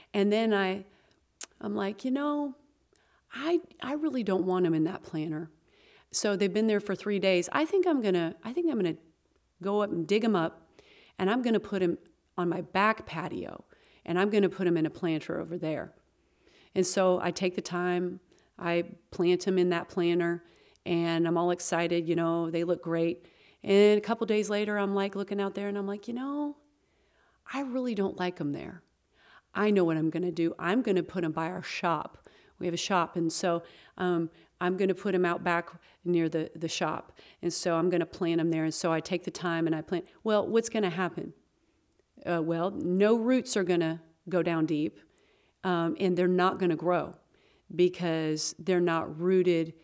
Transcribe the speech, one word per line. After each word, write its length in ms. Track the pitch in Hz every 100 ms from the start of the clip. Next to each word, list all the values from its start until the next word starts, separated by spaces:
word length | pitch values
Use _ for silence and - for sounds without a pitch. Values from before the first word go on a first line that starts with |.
| -
And 180 | 208 202
then 220 | 208 226
I, 320 | 202 190 196 196 _ _ _ _ _ - _
I'm 160 | 208 208
like, 300 | 202 208 262
"You 60 |
know, 440 | 262 294 294 294 254 _ _ _ _ _ _ _
I, 260 | 254 302 339 - -
I 120 | 247
really 300 | 294 311 254
don't 220 | 202 190 185
want 200 | 180 175
'em 80 |
in 100 | 160
that 200 | 156 196
planter." 460 | - 156 156 156 165 - _ _ _ - _
So 240 | - 214 196
they've 180 | 202
been 140 | 202 220
there 120 | 208
for 160 | 202 190
three 240 | - 202
days. 300 | 190 180 175
I 140 | - 311
think 220 | 392 359
I'm 140 | 285
gonna, 340 | 214 180 165 -
I 100 | 220
think 160 | 262 339
I'm 80 | 240
gonna 200 | 180 160 - _ _ _ _ _
go 200 | 185 208
up 100 | 208
and 160 | 170 160
dig 160 | 208
'em 120 | 233 190
up, 340 | 165 - - - - - - -
and 120 | 185
I'm 120 | 240
gonna 180 | 240 220
put 220 | - 196
'em 160 | 180 - - _ _ -
on 100 | 175
my 120 | 175
back 440 | 151 190 208 220 -
patio, 580 | 160 160 - 87 - - _ _ _ -
and 140 | 175
I'm 100 | 202
gonna 180 | 208 190
put 200 | - 180
'em 100 | 170
in 80 | 156
a 60 |
planter 480 | - 175 156 - -
over 180 | 165 170
there. 360 | 156 147 - - _ _ _ _ _ _ _ 196
And 100 | 185
so 340 | - 185 185
I 120 | 180
take 240 | 175 190 185
the 60 |
time, 580 | - 180 180 180 180 185 - _ _ -
I 240 | 175 170 170 - _
plant 380 | - 175 180 196
'em 100 | 185
in 120 | 180
that 200 | 170 175
planter, 540 | - 175 175 170 170 - _ - _ -
and 420 | 170 170 165 165
I'm 100 | 170
all 140 | 175
excited, 560 | 175 - 170 170 175 165
you 80 | 170
know, 340 | 165 170 165
they 140 | 165
look 180 | 170 170
great. 440 | 165 165 170 175 - _ - _
And 340 | - 196 208 208
a 40 |
couple 240 | 208 226 214
days 220 | 214 202
later, 280 | 208 208 208
I'm, 180 | 196 196
like, 200 | 196 196
looking 260 | 196 202
out 140 | 196 196
there, 120 | 202
and 100 | 202
I'm 100 | 196
like, 200 | 208 233
"You 60 |
know, 440 | 240 277 285 294 285 _ _ _ _ _ _ _ _ -
I 100 | 269
really 340 | 277 247 254 202
don't 220 | 196 -
like 220 | 180 180
'em 140 | 147
there. 300 | 143 - 175 - _ _ _ _ - _
I 180 | 190 208
know 120 | 202
what 140 | 170 160
I'm 120 | 160
gonna 220 | 160 180
do. 220 | 165 165 -
I'm 220 | 165 220
gonna 220 | 247 185
put 220 | 170 190 165
'em 80 |
by 140 | 156 165
our 160 | 180
shop." 640 | - - 180 156 - - - - _ -
We 80 | 180
have 60 |
a 40 | 170
shop, 400 | - 190 165 180
and 160 | 165
so, 300 | - 185 170 - - - -
um, 320 | 180 170 165 - - _
I'm 160 | 175 185
gonna 180 | 190 185
put 180 | 208
'em 120 | 185 180
out 180 | 175
back 260 | 175 170 170 - - _ 175
near 240 | 175 165
the, 220 | 165 156 165
the 140 | 160
shop. 480 | - 160 - - - - -
And 100 | 170
so 240 | 165 180 165
I'm 140 | 180
gonna 160 | 170 165
plant 340 | - 170 170
'em 120 | 165
there. 120 | 160
And 100 | 160
so 180 | - 170
I 60 | 160
take 240 | 156 180
the 80 | -
time 360 | - 180 165 165
and 80 | 160
I 60 |
plant. 240 | 156 175 - -
Well, 240 | 220 214 -
what's 220 | 226 226
gonna 200 | 220 196
happen? 440 | 170 175 - - - _ _ _ _ _ _ _ - -
Uh, 160 | 170
well, 280 | 160 165 180
no 440 | 202 175 185 208 233
roots 420 | 226 254 247 208
are 60 |
gonna 380 | 202 175 160 165 - _ -
go 120 | 180
down 240 | 165 165 160
deep, 340 | 151 156 - - _ _ _ _ _
um, 320 | 190 175 165 -
and 180 | 190 180
they're 100 | 180
not 320 | 180 180 -
gonna 160 | 185 156
grow 400 | 160 175 85 - _ _ _ _ - 170
because 800 | 180 180 175 160 156 156 - -
they're 220 | 165 180
not 400 | 175 165 - 156
rooted 540 | 180 185 180 165 165 -